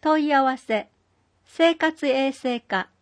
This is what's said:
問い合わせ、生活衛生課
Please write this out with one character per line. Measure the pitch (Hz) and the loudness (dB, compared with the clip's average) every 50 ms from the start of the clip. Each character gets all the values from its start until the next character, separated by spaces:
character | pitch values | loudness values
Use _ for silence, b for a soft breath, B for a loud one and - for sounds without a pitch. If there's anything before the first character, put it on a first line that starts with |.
問 | - 311 311 311 294 | 0 0 0 0 0
い | 294 294 | 0 2
合 | 269 269 | 2 2
わ | 262 262 | 0 -2
せ、 | 254 - - 220 208 - _ _ _ _ _ _ _ _ _ _ _ _ | -4 -6 -4 -4 -4 -4 _ _ _ _ _ _ _ _ _ _ _ _
生 | _ _ - 330 339 330 | _ _ 2 2 2 2
活 | 330 311 320 311 - - | 2 -2 -4 -2 -2 -2
衛 | 285 262 262 269 269 269 | -2 0 0 0 -2 -4
生 | - - 254 247 240 | -4 -6 -6 -6 -6
課 | _ _ 202 190 - - _ _ | _ _ -6 -6 -6 -8 _ _